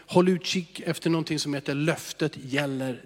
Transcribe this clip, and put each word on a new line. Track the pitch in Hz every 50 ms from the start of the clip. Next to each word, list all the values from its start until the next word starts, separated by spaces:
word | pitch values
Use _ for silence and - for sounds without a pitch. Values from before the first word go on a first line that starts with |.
| -
Håll | - - 180 180 185
utkik | 185 165 - - - 185 165 - - -
efter | - 170 147 - - 170
någonting | 165 165 156 - 156 143
som | - 147 143
heter | 139 - 151 139
Löftet | 143 151 165 143 - - - - - 160 147 -
gäller | 151 143 127 131 143 147 139 135 127 131 131 120 110 -